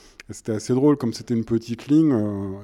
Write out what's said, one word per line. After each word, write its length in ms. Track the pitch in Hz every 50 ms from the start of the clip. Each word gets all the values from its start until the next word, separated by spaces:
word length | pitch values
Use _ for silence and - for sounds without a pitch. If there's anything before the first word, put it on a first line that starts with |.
| - - _ - - -
Et 60 | 101
c'était 180 | - - -
assez 220 | 110 104 - - 123
drôle, 240 | 127 135 151 147 139
comme 160 | 131 117 110
c'était 180 | - 117 -
une 140 | 120 113 110
petite 400 | - 117 113 - - 117 - -
ligne, 260 | 131 147 156 160 151
euh, 380 | 131 110 104 104 101 98 101 98 95 101